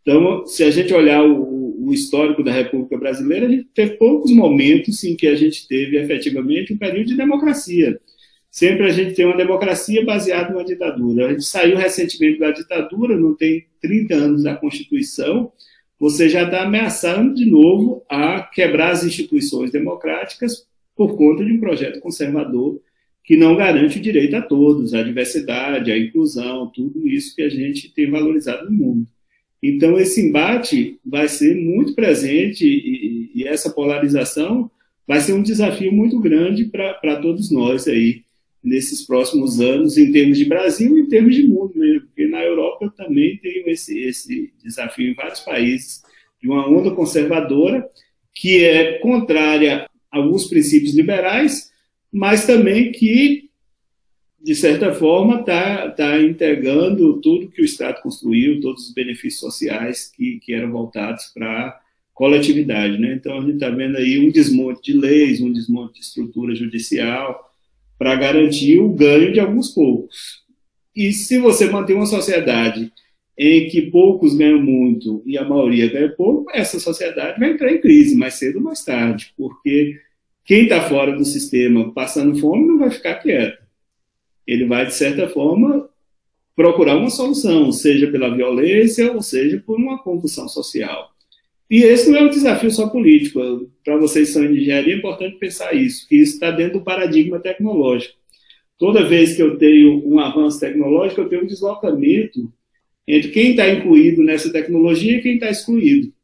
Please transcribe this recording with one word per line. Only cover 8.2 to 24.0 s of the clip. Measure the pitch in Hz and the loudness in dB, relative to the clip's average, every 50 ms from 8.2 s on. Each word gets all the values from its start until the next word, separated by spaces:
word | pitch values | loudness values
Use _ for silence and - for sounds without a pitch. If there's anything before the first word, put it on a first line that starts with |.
| _ _ _ _ _ _ | _ _ _ _ _ _
Sempre | _ - 170 185 190 185 196 | _ 0 0 0 2 2 0
a | 190 | 0
gente | 165 180 190 180 - | 0 0 -2 -2 0
tem | - 175 | 0 0
uma | 175 175 | 2 2
democracia | 175 185 185 190 190 202 190 180 - - - 214 220 240 | 0 0 0 -2 -2 -2 -2 -4 -4 -4 -2 -2 -2 0
baseada | 220 214 202 - 185 175 175 175 175 | 0 -4 -2 -2 -2 -2 -2 -4 -6
numa | 190 180 170 | -6 -8 -8
ditadura. | 185 180 175 180 160 139 123 120 120 117 120 127 | -8 -8 -6 -6 -8 -6 -4 -4 -2 0 0 0
A | 131 | -2
gente | 147 143 143 | -2 -4 -6
saiu | - - 190 175 170 190 | -6 -2 0 2 2 2
recentemente | 185 190 185 185 190 175 165 - - 156 156 156 | 2 0 -2 -2 -4 -6 -6 -2 0 0 0 0
da | 156 156 151 | 0 -2 -4
ditadura, | 147 - - _ 175 165 151 - 185 208 240 240 214 | -4 -6 -10 _ -6 -6 -6 -6 -6 -4 -2 -2 0
não | 170 165 156 151 | 0 0 0 0
tem | - 160 160 160 165 _ _ _ _ | 0 -2 -2 -2 -4 _ _ _ _
trinta | - 160 202 220 208 - 175 | -6 -2 -2 -2 -2 0 -2
anos | 147 147 147 147 147 147 | 0 0 0 0 0 0
da | 147 - | -2 -4
Constituição, | - 151 143 - - - _ 294 277 - - - - - - 196 247 233 - _ _ - _ _ _ _ _ _ _ | -6 -8 -8 -8 -8 -8 _ -4 -4 -4 -6 -6 -6 -4 -4 -2 -4 -4 -6 _ _ -20 _ _ _ _ _ _ _
você | 147 151 147 151 165 156 | -2 -2 2 2 2 2
já | 160 180 175 | 2 2 0
tá | 170 180 185 | -2 -2 -4
ameaçando | 190 202 208 220 226 220 - - - 170 180 202 233 269 277 | -2 -2 -2 -2 -2 -2 -4 -4 -4 -2 0 0 0 0 0
de | 254 240 | 2 2
novo | 220 170 151 151 170 190 202 220 247 - - _ | 4 6 6 6 6 6 2 0 -2 -2 -6 _
a | _ 143 143 147 160 185 196 - | _ -4 -2 -2 -2 -4 -6 -8
quebrar | - - - 185 151 151 151 160 175 | -8 -2 0 0 0 2 0 0 0
as | 180 170 170 | 0 -2 -2
instituições | 170 - 175 156 - - 143 - 285 - 127 131 247 | -4 -4 -6 -6 -2 -2 -2 -2 -2 -6 -6 -6 -4
democráticas | - 147 - - 175 - - - 156 - - - - _ 247 233 - - _ _ _ _ _ _ _ | -4 -4 -4 -4 -8 -8 -8 -8 -6 -6 -8 -12 -10 _ -6 -6 -6 -8 _ _ _ _ _ _ _
por | - 208 - - | -2 -2 0 2
conta | - 151 151 156 202 208 | 4 4 4 4 2 -2
de | 220 233 | -2 -2
um | 226 | -2
projeto | 214 190 160 131 135 131 - - | -2 -2 -4 -4 -6 -8 -10 -12
conservador | - 175 - - 147 143 143 147 - 131 123 123 127 147 - - _ _ _ _ _ _ _ _ _ | -12 -12 -8 -6 -6 -4 -4 -4 -4 -4 -4 -4 -4 -4 -6 -8 _ _ _ _ _ _ _ _ _
que | - 160 | 2 4
não | 156 160 160 170 | 6 6 6 4
garante | 190 202 185 160 139 147 151 147 | 4 2 2 2 2 2 0 0
o | 202 | -2